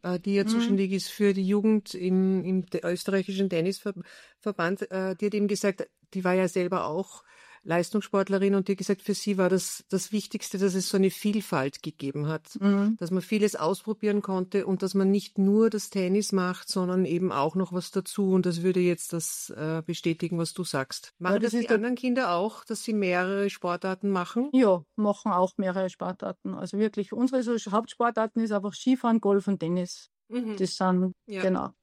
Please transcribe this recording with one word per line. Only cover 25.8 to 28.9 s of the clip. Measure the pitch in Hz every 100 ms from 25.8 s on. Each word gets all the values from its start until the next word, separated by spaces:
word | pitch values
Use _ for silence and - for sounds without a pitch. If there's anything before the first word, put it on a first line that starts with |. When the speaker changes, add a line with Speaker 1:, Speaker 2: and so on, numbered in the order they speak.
| 185
Speaker 2:
Sportarten. | - 180 185 - 185 196 185
Also | 185 202
wirklich, | 214 208 196
unsere | 214 254 262
so | 240 233 220
Hauptsportarten | 208 226 - 240 226 220 226
ist | 226
einfach | 208 196
Skifahren, | - 254